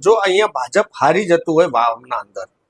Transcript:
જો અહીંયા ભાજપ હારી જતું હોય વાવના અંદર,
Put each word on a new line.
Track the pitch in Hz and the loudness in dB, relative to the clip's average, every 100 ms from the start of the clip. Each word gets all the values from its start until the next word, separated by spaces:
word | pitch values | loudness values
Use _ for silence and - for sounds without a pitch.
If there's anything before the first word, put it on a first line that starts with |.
જો | 180 | 2
અહીંયા | 220 196 185 214 | 2 2 0 0
ભાજપ | - 127 196 214 - | -4 -4 -2 -2 0
હારી | 139 170 190 | 0 0 0
જતું | 170 170 160 | 0 0 0
હોય | 175 | 2
વાવના | 120 117 117 127 117 | 0 -2 -2 -8 -10
અંદર, | 101 - 95 _ | -10 -14 -16 _